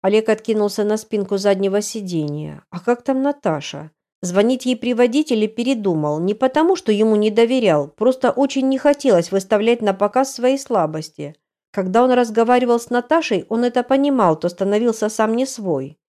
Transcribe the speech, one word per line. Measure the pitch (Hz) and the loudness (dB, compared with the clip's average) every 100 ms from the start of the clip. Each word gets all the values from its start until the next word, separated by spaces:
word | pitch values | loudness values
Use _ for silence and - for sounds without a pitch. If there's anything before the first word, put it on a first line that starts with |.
Олег | 196 214 220 | 2 0 0
откинулся | 214 - 214 208 196 | -2 -2 -2 0 0
на | 208 214 | -2 -2
спинку | - 214 196 202 | -4 -6 -2 -2
заднего | 202 190 196 196 | 0 0 0 -2
сиденья. | 208 226 190 170 147 147 151 147 _ | -4 -10 -6 -4 -4 -6 -10 -14 _
«А | 175 | -8
как | 240 240 | -4 -2
там | 254 262 | -2 -2
Наташа?» | 277 285 196 156 147 143 156 _ _ _ | -2 -2 -4 -4 -6 -14 -16 _ _ _
Звонить | 180 185 220 254 254 | -2 2 2 0 -2
ей | 247 | -4
при | 240 | -2
водителе | 233 247 262 302 226 208 | 0 2 2 0 0 0
передумал, | 220 240 247 196 160 151 151 | -2 -2 0 0 0 -2 -2
не | 180 | -4
потому, | 208 262 302 330 370 | -2 0 2 2 0
что | - | 0
ему | 208 220 214 | 2 2 2
не | 214 | 2
доверял, | 208 233 262 214 151 143 | 2 2 2 2 2 -2
просто | _ 226 254 247 | _ 0 2 0
очень | - 269 269 262 | 0 0 0 0
не | 269 | 2
хотелось | 285 285 269 180 170 | 2 2 2 2 2
выставлять | 196 190 214 220 233 | -4 0 0 2 0
на | 208 | 0
показ | 190 208 254 269 | 0 0 0 -2
свои | - 247 269 | -2 -2 -2
слабости. | - 220 156 156 156 - 147 156 _ _ _ | -2 -2 -2 -4 -10 -12 -14 -14 _ _ _
Когда | - 185 214 | -6 0 2
он | 254 | 4
разговаривал | 247 233 220 226 247 247 240 | 2 2 0 2 2 2 0
с | 233 | 0
Наташей, | 240 247 330 320 190 - | -4 0 0 0 -4 -2
он | 226 | -2
это | 247 247 | 0 -2
понимал, | 247 269 285 269 185 156 | 0 0 2 4 2 2
то | 175 | -2
становился | 180 196 208 240 220 214 | -2 -2 0 0 0 -4
сам | 214 220 233 | -2 -2 0
не | 262 | -4
свой. | - 196 143 135 - | -6 -4 -4 -4 -14